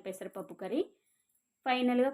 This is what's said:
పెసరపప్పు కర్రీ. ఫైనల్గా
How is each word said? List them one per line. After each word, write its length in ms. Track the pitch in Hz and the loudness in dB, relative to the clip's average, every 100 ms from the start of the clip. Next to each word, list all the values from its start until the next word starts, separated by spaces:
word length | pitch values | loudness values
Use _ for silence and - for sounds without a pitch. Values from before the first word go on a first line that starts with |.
| 190 | -4
పెసరపప్పు 480 | 185 185 - 175 - | -10 -10 -10 -12 -10
కర్రీ. 200 | 190 254 - _ _ _ _ _ _ _ 262 | -4 -2 -2 _ _ _ _ _ _ _ -2
ఫైనల్గా 440 | 254 247 247 262 | 2 2 4 2